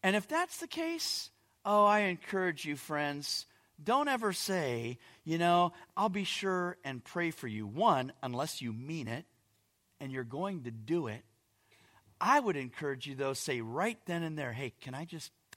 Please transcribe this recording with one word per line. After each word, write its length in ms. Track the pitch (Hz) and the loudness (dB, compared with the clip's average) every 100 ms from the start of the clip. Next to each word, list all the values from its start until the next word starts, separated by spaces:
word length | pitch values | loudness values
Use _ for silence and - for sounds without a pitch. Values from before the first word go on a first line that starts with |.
And 140 | 190 208 | 4 2
if 100 | 202 | 2
that's 300 | 311 349 - | 0 0 -4
the 100 | 339 | -8
case, 640 | 311 330 330 - - - _ _ _ | -4 -2 -2 -4 -4 -8 _ _ _
oh, 200 | - 208 | 2 6
I 160 | 208 208 | 8 6
encourage 640 | 196 175 - 190 180 156 | 4 0 -2 0 0 0
you, 100 | 156 | -4
friends, 720 | 143 - 147 147 143 143 - - _ _ - | -6 -2 -2 0 -2 -4 -6 -6 _ _ -8
don't 260 | 151 254 294 | 2 2 4
ever 260 | 254 220 | 2 0
say, 640 | 180 - 190 143 120 117 123 - - | 0 0 2 2 0 -2 -8 -14 -14
you 140 | - 165 | -4 2
know, 340 | 170 175 175 - - - | 6 6 4 0 -10 0
"I'll 140 | 214 | 2
be 140 | 196 | 2
sure 520 | 190 - 196 185 175 175 | -2 -2 0 0 0 -4
and 180 | 139 127 | -6 -6
pray 280 | - 175 170 | -6 -2 -2
for 180 | 156 127 | -2 -6
you." 180 | 107 104 | -4 -4
One, 460 | 117 220 143 127 - | 4 6 6 2 -4
unless 380 | 131 120 156 - | -4 -2 -4 -4
you 140 | 123 | -6
mean 340 | 110 135 160 113 | -6 -6 -6 -4
it 160 | 120 - _ _ _ _ _ _ _ | -6 -8 _ _ _ _ _ _ _
and 140 | 139 | -8
you're 100 | 131 | -6
going 420 | 120 139 196 185 | -6 -4 -4 -6
to 60 | 120 | -8
do 360 | 113 110 170 127 | -10 -2 -2 -2
it. 180 | 107 - _ _ _ _ _ _ _ _ _ | -6 -12 _ _ _ _ _ _ _ _ _
I 180 | 208 285 | 4 4
would 180 | 233 147 | 4 0
encourage 500 | 127 - 151 135 139 | -2 -4 -4 -4 -6
you, 80 | |
though, 180 | 135 135 | -2 -2
say 300 | 131 - 127 | 0 -2 -2
right 340 | 113 127 208 226 | -2 -2 -2 -2
then 180 | - 170 | -4 -4
and 140 | 160 156 | -2 -4
there, 160 | 131 | -4
"Hey, 220 | 113 135 - | -4 -8 -8
can 120 | 135 | -12
I 120 | 131 170 | -10 -8
just 260 | 165 - _ _ | -10 -12 _ _